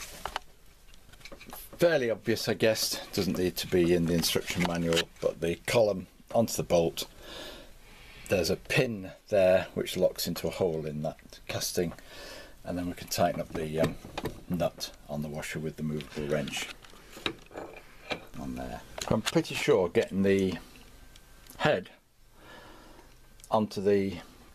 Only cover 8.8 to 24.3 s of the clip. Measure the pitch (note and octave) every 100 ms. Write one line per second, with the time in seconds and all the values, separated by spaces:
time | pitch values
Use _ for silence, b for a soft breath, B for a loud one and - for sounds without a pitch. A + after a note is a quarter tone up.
8.8 | B2+ G#2 F#2 - - G2+ F#2 F#2 F2 -
9.8 | - F#2 F2 - - E2 E2 - F#2 D#2+
10.8 | D2+ D2+ D2+ - - - - - - -
11.8 | E2 - B B B B B B - F2+
12.8 | F2 - - - F2 D#2+ - E2+ D#2 D#2
13.8 | D#2 - - - - - - F2 E2 -
14.8 | - - - D2+ D2+ D2 - E2 D#2 D2
15.8 | D#2 D2+ - D2+ D2 D2+ C#2 - - -
16.8 | - B B B - - - - - -
17.8 | - - - - - - C2 B1 - A1+
18.8 | - - - A2+ - E3 D#3 - - A2+
19.8 | F2 A2+ - F#2+ G2 G2 F#2+ E2 B B
20.8 | B - - - - - - - D3+ G2+
21.8 | - - _ _ - - B B B B
22.8 | B B B B - - - A2 G#2 -
23.8 | G2 G2+ G2 F2+ B